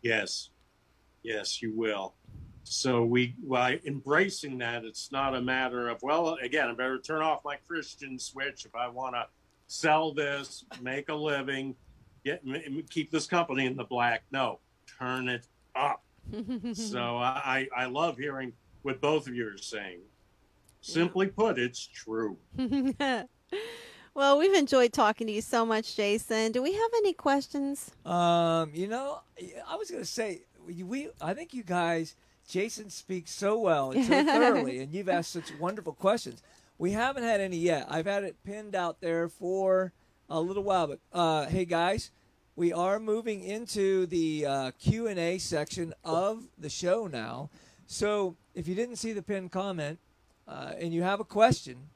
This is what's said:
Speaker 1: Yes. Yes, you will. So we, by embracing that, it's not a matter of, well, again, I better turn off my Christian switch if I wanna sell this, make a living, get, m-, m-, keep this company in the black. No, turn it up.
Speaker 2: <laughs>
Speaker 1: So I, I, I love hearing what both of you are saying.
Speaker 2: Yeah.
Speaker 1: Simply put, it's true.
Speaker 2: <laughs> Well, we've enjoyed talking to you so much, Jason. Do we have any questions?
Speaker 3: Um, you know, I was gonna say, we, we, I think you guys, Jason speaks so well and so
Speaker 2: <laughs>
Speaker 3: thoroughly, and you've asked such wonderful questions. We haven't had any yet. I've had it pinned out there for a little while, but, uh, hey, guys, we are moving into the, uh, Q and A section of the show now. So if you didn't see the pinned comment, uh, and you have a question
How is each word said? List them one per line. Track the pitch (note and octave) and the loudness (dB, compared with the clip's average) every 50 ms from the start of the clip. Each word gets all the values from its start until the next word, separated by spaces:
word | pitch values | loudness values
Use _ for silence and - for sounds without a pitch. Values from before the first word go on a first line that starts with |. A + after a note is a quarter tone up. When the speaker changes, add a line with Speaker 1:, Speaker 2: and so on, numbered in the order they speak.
| - | 2
Speaker 1:
Yes. | A#2 A#2 A2 G2+ F#2 - - - - _ _ _ _ _ _ _ _ _ _ _ _ _ _ _ | 2 2 2 0 -2 -6 -8 -10 -12 _ _ _ _ _ _ _ _ _ _ _ _ _ _ _
Yes, | A2+ A2 G#2+ G2 - - - A#2+ | -6 -4 -4 -4 -4 -6 -4 -6
you | A2+ G#2+ | -6 -2
will. | A2 A2+ A2 G#2+ G2+ F#2+ F#2 _ _ _ - - - - - - - - | -2 0 0 0 -2 -4 -6 _ _ _ -20 -18 -18 -18 -18 -20 -20 -12
So | - - - - C3 B2+ A#2+ A#2 | -8 -6 -2 2 2 4 4 4
we, | A#2 A#2+ B2 B2 B2 B2 - A3+ | 6 4 4 4 2 -2 -8 -6
by | C#3+ C3 B2 B2 B2+ C3 - - | -2 2 2 4 2 2 0 -2
embracing | D3+ C#3+ C3+ B2 C3+ D3 D#3+ F#3+ G3 F#3 - - C#3+ C3 B2+ | -6 -6 -6 -2 2 4 4 4 4 0 -6 -8 -8 -6 -4
that, | B2 A#2 A#2 A#2+ A2+ | -4 -4 -4 -4 -6
it's | A2+ G#2+ - - - C#3 | -8 -12 -12 -12 -6 -2
not | C3+ C#3 C3+ C3 | 0 0 0 0
a | B2+ | 0
matter | B2 B2+ C3 C3 C3 B2+ A#2+ B2 A#2+ A#2+ | 0 0 0 0 0 -2 -2 -2 -2 -4
of, | A#2 A#2 - | -4 -4 0
well, | C3+ D3+ E3 E3+ D#3+ E3 D3 B2+ | 0 2 2 2 0 0 -2 -4
again, | A#2+ B2 D#3 C#3+ A#2+ | -2 0 0 0 0
I | A#2 | 0
better | A#2 B2+ C3 C3 C3 | -2 -2 -2 -2 -4
turn | - - D#3 D#3 D#3 | -4 -4 -2 0 2
off | D#3+ D3+ D3 - | 2 0 0 -2
my | D3 C#3+ - _ | -8 -8 -8 _
Christian | _ E3+ E3 C#3+ - - - C#3+ C3+ C3 B2+ | _ -8 -8 -6 -8 -14 -16 -14 -12 -12 -10
switch | - - - C3+ C3+ C#3 C3+ - - | -12 -12 -6 -4 -4 -4 -4 -6 -16
if | A2 _ | -12 _
I | A#2 B2 B2 | -2 -2 -2
wanna | A#2+ B2 C3 C3 B2 A#2+ A2+ - _ _ _ _ _ _ _ | -2 -4 -4 -2 -2 -2 -4 -6 _ _ _ _ _ _ _
sell | _ - - - D#3+ D3+ D#3 D#3+ D#3 D3 | _ -10 2 6 6 6 6 4 2 0
this, | C#3+ D3 C#3+ C#3+ C#3 C#3 C3 - - - _ - A#2 B2 | 0 -2 -2 -2 -4 -6 -10 -14 -18 -18 _ -16 -10 -6
make | B2+ C3 C#3+ C#3+ - | -4 -4 -4 -4 -4
a | D#3 | -4
living, | D3+ D3+ D#3 C#3+ C#3 C3 C3 C#3 C3+ C3+ C3+ B2+ _ _ - - - - _ _ - _ | -2 0 0 0 0 0 -2 -4 -4 -4 -6 -8 _ _ -20 -20 -20 -20 _ _ -8 _
get, | C3+ D3+ F3+ - | -6 -6 -4 -6
m-, | C3 C3+ | -6 -6
m-, | D#3 E3 D3+ C3+ - - - | -6 -6 -6 -8 -8 -8 -6
keep | - D#3 D3+ D3+ | -4 -4 -4 0
this | - D#3+ - | -2 -2 -2
company | - - F3 E3+ - C3+ C3 C#3 | 2 2 2 2 2 0 0 0
in | B2+ B2+ | 0 0
the | C3+ G2 | -4 -6
black. | - - B2 B2 A#2+ A#2 A2 _ _ | -4 0 2 2 2 2 0 _ _
No, | - C3+ C3+ A#2 G2 - _ _ _ _ _ - - - | -2 0 0 0 -2 -6 _ _ _ _ _ -20 -14 -8
turn | B2+ B2+ B2+ C3 B2+ B2+ | -6 -4 -4 -2 -2 -2
it | B2 A#2+ A#2+ _ _ _ _ _ _ | -4 -4 -6 _ _ _ _ _ _
up. | B2+ C#3 C#3+ - - _ _ _ _ _ - - | -2 0 0 0 -2 _ _ _ _ _ -12 -10
Speaker 2:
<laughs> | G#3 A#3 F#3+ B3+ A#3 F3+ A#3+ A3+ | -10 -6 -6 -6 -6 -6 -8 -8
Speaker 1:
So | G3 A3+ G#3+ G#3 B2 A#2+ A#2+ A#2+ A#2+ | -6 -6 -6 -4 -4 -2 -2 -2 0
I, | A#2+ B2+ C3 C#3 C#3+ C3+ C3 C3+ C3 C3 - | 0 -2 -2 -2 -2 -2 -2 -2 -2 -2 -2
I, | B2 B2+ | -4 -4
I | |
love | B2+ B2 C#3+ E3 E3+ D#3 | -2 0 0 0 0 0
hearing | A#2+ C3+ D3 C3+ C3+ C3 B2 A2+ _ _ _ _ - _ | -4 -6 -6 -6 -6 -8 -10 -10 _ _ _ _ -8 _
what | C#3 C3 C3 | -6 -4 0
both | - C#3+ D#3 D#3 C#3+ B2+ | 2 2 2 2 0 -2
of | B2 | -6
you | B2 A#2 | -4 -4
are | G#2+ G2+ G2 | -6 -6 -10
saying. | - - A#2 G#2+ G2+ F#2+ F2+ F2 | -12 -10 -8 -8 -8 -8 -12 -14
Speaker 2:
Yeah. | F#2 _ _ _ _ _ _ _ _ _ _ _ _ _ _ _ - - F3 | -18 _ _ _ _ _ _ _ _ _ _ _ _ _ _ _ -16 -4 0
Speaker 1:
Simply | E3 E3+ F3 E3+ F3+ G3 | 2 2 2 2 0 0
put, | G3 G3 - G#3+ A3+ F#3 B2 | 0 2 2 2 2 2 2
it's | A#2+ B2 B2 - - | 0 -2 -2 -6 -14
true. | - - - - - A2 A2 A2+ G#2 F#2+ - _ _ - - | -14 -16 -18 -10 -6 -4 -2 -2 -4 -4 -8 _ _ -8 -6
Speaker 2:
<laughs> | C4 A#3+ B3 C#4 B3+ C4+ B3+ - C#4+ C4+ B3+ A3 F#3 - _ _ _ _ - G4+ A4 A#4 A#4 A#4+ A#4 - - - - - _ | -4 -2 0 0 0 0 0 0 0 0 0 -2 -4 -8 _ _ _ _ -8 -8 -8 -8 -12 -14 -16 -18 -20 -20 -20 -14 _
Well, | C#4+ C#4 C#4 C#4 C#4+ | 4 6 8 8 8
we've | D#4+ G4 G4 | 8 8 8
enjoyed | F#4 C#4+ C4 - C4 B3 A#3+ - | 6 6 6 6 6 6 6 6
talking | - B3 G#3 A3 - A#3 | 6 4 4 4 2 -2
to | A3 G#3+ | -4 -2
you | G#3 - | -4 -4
so | - - A#3 A3+ | 0 2 2 4
much, | A3+ A3 G#3+ A3+ - - | 4 2 0 0 -2 -2
Jason. | - G#3+ G3+ G3+ A3+ - - A3+ A3 A3 A3+ A3 | 0 2 2 2 2 0 0 0 2 2 2 2
Do | B3 B3+ | 0 0
we | D4+ F#4+ | 0 0
have | G#4 A4+ A4+ A#4 A#4 | 2 0 2 2 4
any | G#4 G4+ E4+ | 2 2 0
questions? | - - D4 C4+ C#4+ C4+ - - C#4+ C#4 C#4 C#4+ C#4+ - - - - - | 2 2 2 4 4 2 -2 -4 -4 -2 -2 -4 -6 -8 -14 -16 -16 -6
Speaker 3:
Um, | D#3 F3+ F3 F3 E3+ E3+ E3+ E3+ E3+ E3 E3 E3 D#3 D3 | -2 2 4 6 6 6 6 4 4 4 2 0 -2 -4
you | D#3+ F#3 | -6 -4
know, | G3+ A3 B3 C4+ C#4 D4 - - _ _ - F3+ F3 - - - - | -4 -4 -4 -4 -6 -8 -8 -12 _ _ -16 -16 -14 -14 -14 -10 -8
I | - | -8
was | G4 A4 F4 | -8 -8 -8
gonna | F4 - - | -8 -8 -8
say, | D#3+ - - A3+ G#3+ F3+ - - _ _ - - | -8 -4 -4 -4 -4 -4 -8 -12 _ _ -20 -14
we, | E3+ F3 E3+ F#3 | -14 -10 -10 -8
we, | F3+ A3+ C4+ D4 - - - | -6 -6 -6 -6 -8 -12 -8
I | - D#3+ F#3 | -6 -6 -4
think | C4+ E4+ E4+ - | -6 -8 -12 -10
you | B3+ A3 | -12 -6
guys, | E3+ F3+ F3+ F3 E3 E3+ E3 E3 D#3+ - _ _ _ _ _ _ - | -2 -2 0 2 2 0 0 -2 -4 -8 _ _ _ _ _ _ -6
Jason | - F#3+ G3 A3+ - - G#3+ G3+ | -2 -2 -2 -2 -4 -10 -12 -14
speaks | - - - _ F#3+ F#3 D#3+ - - | -14 -16 -10 _ -6 -6 -6 -8 -10
so | - G3+ G3 G#3+ A3+ | -2 0 0 2 2
well | G#3+ F#3+ E3 D3 C3+ C3 | 4 4 4 4 2 2
and | C3 C4+ C4 | 2 2 4
so | A3+ - C#4 D4 | 6 6 6 6
Speaker 2:
<laughs> | |
Speaker 3:
thoroughly, | D4+ C#4 - A#3+ B3 A#3+ C#4 - B2+ B2+ B2+ | 6 6 6 6 6 6 4 2 0 -2 -4
and | C3+ C#3 D3+ | -6 -6 -6
you've | F#3+ G3+ F#3 | -4 0 0
asked | F3+ F3 E3 - - | 0 0 0 -2 -6
such | F3 D#3 - D#3+ D3 | -8 -8 -10 -10 -6
wonderful | D#3+ F3+ G3+ G#3+ F#3+ E3 C#3+ | -4 -4 -4 -4 -8 -10 -10
questions. | _ - D3 D3 C#3+ - - A#2 - _ _ - - _ _ _ _ | _ 2 2 2 2 -2 -8 -14 -14 _ _ -20 -20 _ _ _ _
We | D#3+ F3+ G3+ | -2 0 0
haven't | G#3+ A#3+ C4 C#4 C#4 A#3+ | 2 0 0 0 -2 0
had | A#3 A3+ G3+ | 2 2 2
any | G3 F#3+ F3+ | 2 0 -2
yet. | E3+ E3 F3 E3 D3 - - | 0 2 2 2 2 0 -2
I've | - D#3+ D#3+ | -4 -2 -2
had | F#3+ G3+ G3+ G3 | 0 -2 -2 -2
it | F#3 - _ _ | -4 -8 _ _
pinned | F#3+ G3+ G#3+ G#3+ G#3 G3+ | -12 -10 -10 -10 -4 -2
out | F#3+ F3+ E3+ D#3 _ | -2 -2 -2 -4 _
there | - E3+ E3 E3 E3+ E3+ | -2 -2 0 0 0 -2
for | - - - F3 F#3 F#3+ F#3+ F#3+ F#3 F#3 F#3 F3+ - _ _ _ _ _ _ _ | -4 -6 -4 -2 0 2 4 4 4 4 4 0 -4 _ _ _ _ _ _ _
a | D#3 D#3+ | -2 -2
little | D#3+ F3+ F#3+ G3+ G3 | -2 0 -2 -2 0
while, | G3+ G3 F#3 E3+ | 2 2 4 2
but, | - - - _ _ - | 2 -2 -8 _ _ 0
uh, | F3+ F3 D#3+ D#3+ D#3 C#3+ | 2 2 4 4 2 2
hey, | D3 E3 F#3 F#3 | 2 0 0 0
guys, | E3 F3 E3 E3+ F3+ G3 A3+ - - _ _ _ _ _ _ _ _ _ | 2 2 2 2 2 2 0 -4 -8 _ _ _ _ _ _ _ _ _
we | - F3 E3+ E3+ | 2 2 2 4
are | E3 F3 F#3 G3 G#3+ | 4 2 2 2 0
moving | A3 A3 G#3+ A3+ A3+ A#3 G#3+ G3 F#3 | 0 0 0 0 0 -2 -4 -4 -4
into | F#3 G3+ A3 A#3+ - - G#3+ G3 F#3+ F#3+ F#3+ F#3 | -6 -6 -6 -6 -6 -2 2 2 4 4 4 2
the, | F3 E3+ F3 E3 D#3 D#3 D3+ D3 | 2 2 0 2 2 0 0 0
uh, | C#3+ C#3 C#3 C3 C3 - _ | 0 0 0 -2 -4 -6 _
Q | - - G#3+ A3+ A#3 A3+ | 2 2 2 2 2 -2
and | G3+ F3+ | -2 0
A | E3 E3+ F3+ F#3+ | 0 0 0 -2
section | - - E3+ D3+ D3 D3 - F#3+ E3+ E3 D#3 _ _ | -4 -2 -2 -2 -2 -2 -4 -6 -6 -6 -6 _ _
of | E3 D#3+ E3 F#3 G3+ A3 A3+ B3+ C4 _ | 0 0 2 2 2 -2 -4 -10 -18 _
the | _ E3 D3 | _ -12 -10
show | - - - F3 F#3 A3+ A3+ F#3 | -8 -2 2 2 2 2 0 -4
now. | D3 A#2+ A2 A#2 A#2 B2 C#3+ D3+ _ - - - _ _ - _ | -6 -6 -6 -6 -8 -8 -10 -12 _ -20 -20 -20 _ _ -20 _
So | - - G3 G#3 G#3 G#3 G3+ F#3 E3+ _ _ _ _ | -6 -2 0 0 2 2 0 -2 -4 _ _ _ _
if | F3 E3+ D#3+ | -10 -6 -4
you | F#3 | -2
didn't | F#3 A#3 B3 A#3+ | -2 -2 -4 -4
see | A3 - A3+ A3 | -8 -6 -6 -6
the | G3+ F3+ | -6 -6
pinned | - G#3 F#3+ F#3 F3+ | -4 -6 -6 -6 -6
comment, | - F#3+ F#3+ G3+ F#3+ E3+ D3+ C#3+ D#3 - _ _ _ _ _ _ _ _ _ | -4 -4 -4 -2 -4 -4 -4 -6 -6 -10 _ _ _ _ _ _ _ _ _
uh, | - - - C3+ C#3 D3+ - | -16 -14 -12 -10 -10 -8 -6
and | E3 E3+ E3 | -6 -2 0
you | E3 F3 | 0 2
have | F3+ G3 G3+ | 2 0 0
a | A3 | -2
question | - - G#3 A3 A#3 - - - - B2+ B2 C3+ D3 _ | -4 4 6 8 8 6 4 -2 -12 -14 -16 -16 -20 _